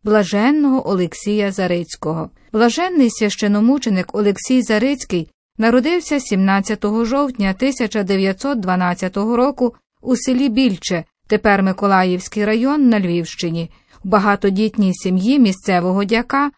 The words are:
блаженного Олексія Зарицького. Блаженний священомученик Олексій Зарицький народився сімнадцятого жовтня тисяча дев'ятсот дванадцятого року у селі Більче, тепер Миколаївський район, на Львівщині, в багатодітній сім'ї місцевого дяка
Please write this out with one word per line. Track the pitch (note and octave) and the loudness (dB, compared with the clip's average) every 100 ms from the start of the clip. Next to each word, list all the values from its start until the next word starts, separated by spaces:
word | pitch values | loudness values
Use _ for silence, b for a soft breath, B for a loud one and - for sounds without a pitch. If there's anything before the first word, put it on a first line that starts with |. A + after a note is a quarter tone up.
блаженного | G#3 G#3+ F#3 G3+ A#3+ D4+ C#4+ C4 - | 2 0 2 0 2 2 2 0 0
Олексія | F#3+ E3+ - G#3 G#3 G3+ | -2 -2 -4 -4 -2 -2
Зарицького. | F#3+ F3+ F3 E3+ - D#3 D#3+ D#3+ b b | -2 -2 -2 -4 -8 -6 -6 -8 b b
Блаженний | G#3+ A#3 C4+ F#4 F4 A#3+ | 2 2 2 -2 2 2
священомученик | - G#3 - G#3 G3+ A3+ C#4+ A#3+ F#3 - | 2 -4 -2 0 2 2 2 0 -2 -2
Олексій | G3+ G#3 G3 - B3+ | 0 0 -2 0 0
Зарицький | A3 G#3+ C4 C#4+ - F3+ D#3 _ _ - | 2 0 0 -2 -4 -6 -6 _ _ -2
народився | A3+ B3 C4+ F4 - C#4+ | 2 2 2 -2 0 -4
сімнадцятого | - G3 F#3+ G3 F#3+ G#3+ G#3 A3 | 0 0 2 0 -2 -4 -2 -2
жовтня | A3+ C4+ C#4+ B3 G3 | 0 0 -2 -2 -2
тисяча | F#3+ C4+ C4 A3 A3 | 0 -2 -2 -2 -2
дев'ятсот | F#3+ G3 F#3+ F#3+ C#4 C4 | 0 0 0 -2 -4 -4
дванадцятого | F#3 F#3 F3+ F3+ F#3 G3+ A3 | -2 0 0 -2 -4 -2 -2
року | A#3+ C4 C#4 B3 - _ _ | 2 0 0 -4 -4 _ _
у | - | -2
селі | B3 - B3 C#4 | -2 0 0 0
Більче, | A3 C4 F#3 - F3 - _ _ | 2 0 0 -4 -6 -6 _ _
тепер | G#3+ G#3+ G3 | 0 2 2
Миколаївський | F#3+ F#3+ G3+ F#3+ F#3 F3+ - G#3+ | 2 0 2 2 2 -2 -4 -4
район, | G#3 A3 C4 D4+ C4 | -2 0 0 2 2
на | G#3+ | 2
Львівщині, | F3+ E3+ E3 - E3+ E3 E3 b b b | 0 -2 -4 -6 -6 -4 -8 b b b
в | F#3+ | 0
багатодітній | G#3 G#3 G3+ G3+ F#3+ G3 G#3+ F#3+ | 2 2 0 0 0 -2 0 0
сім'ї | F3+ F#3 F#3 G3+ C#4+ | 0 -2 0 2 4
місцевого | A3 F#3 - F3+ F3+ F#3+ | 2 2 0 0 2 0
дяка | G3 A3+ B3 C#4 C#4+ | 0 -2 0 -2 -2